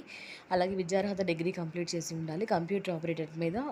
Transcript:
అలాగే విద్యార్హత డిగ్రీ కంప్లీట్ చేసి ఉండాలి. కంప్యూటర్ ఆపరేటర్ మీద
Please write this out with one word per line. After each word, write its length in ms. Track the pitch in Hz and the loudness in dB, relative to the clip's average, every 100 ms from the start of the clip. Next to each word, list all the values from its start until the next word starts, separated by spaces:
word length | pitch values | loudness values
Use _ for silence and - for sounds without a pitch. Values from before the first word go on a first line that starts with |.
| - - - - - | -4 -14 -14 -12 0
అలాగే 240 | 185 185 | 2 4
విద్యార్హత 460 | 190 175 190 202 190 | 2 2 2 2 2
డిగ్రీ 280 | 185 165 170 | 2 2 0
కంప్లీట్ 380 | 185 165 175 170 | 0 -4 -2 -2
చేసి 240 | 175 156 | -2 -2
ఉండాలి. 320 | 165 160 160 220 | -4 -4 -2 2
కంప్యూటర్ 480 | 180 170 196 190 | 2 2 0 0
ఆపరేటర్ 440 | 165 170 160 156 160 | -2 0 -2 -2 0
మీద 180 | 165 202 294 | 0 0 -4